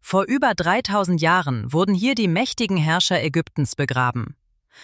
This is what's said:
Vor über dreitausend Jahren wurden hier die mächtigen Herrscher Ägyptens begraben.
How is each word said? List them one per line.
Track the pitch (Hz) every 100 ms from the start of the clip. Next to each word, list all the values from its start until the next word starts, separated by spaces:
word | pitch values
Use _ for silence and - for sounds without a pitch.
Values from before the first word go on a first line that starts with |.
Vor | - 185 196
über | 269 262
dreitausend | 196 170 208 254 202 180 175
Jahren | 160 180 143 123 117
wurden | 151 196
hier | 185 233
die | 247 202
mächtigen | 165 254 - 226 190
Herrscher | 156 170 - 180
Ägyptens | 160 165 - - 139
begraben. | - 143 127 127 120 110 - _ _ _ -